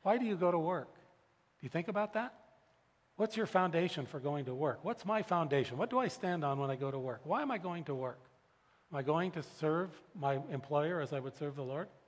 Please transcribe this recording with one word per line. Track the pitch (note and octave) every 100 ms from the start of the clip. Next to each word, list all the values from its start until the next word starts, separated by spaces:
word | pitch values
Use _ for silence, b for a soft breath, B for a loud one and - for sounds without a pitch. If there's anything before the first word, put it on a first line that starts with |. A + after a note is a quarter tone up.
Why | G3 A#3
do | A#3
you | F#3+
go | F3+
to | F3
work? | D#3+ F3+ B2+
Do | - - _ _ _ _ _ C3
you |
think | E3 F3
about | G3+ G#3
that? | G#3+ A#3+ - - - _ _ _ _ _ -
What's | G#3+ G#3+
your | G#3+
foundation | F#3+ F#3 E3 F3 - C3
for | D3+
going | C3 D3 B2+
to | B2+
work? | D3+ A#2
What's | F#3 A#3 F#3
my | A3
foundation? | G#3+ F3 D#3+ C#3 B2 B2+
What | A#3
do | B3
I | B3+
stand | - F3+ F3 C#3+
on | C#3
when | C#3
I | C3+
go | C#3
to | C3+
work? | B2+ A#2 D3
Why | G#3+
am | D4
I | A3+
going | F3+ E3+ D3+
to | C3+
work? | B2+ A#2+ - _ _ b b b b
Am | D3
I |
going | C3+ D#3 F3+
to | F3 C#3+ -
serve | D#3 E3 F#3 - - G3
my | C#3 C#3 D3
employer | C#3 - D3 D3+ F3
as | C#3
I | C#3
would | C3 -
serve | D3 C#3+
the |
Lord? | C3 C3+ G3 -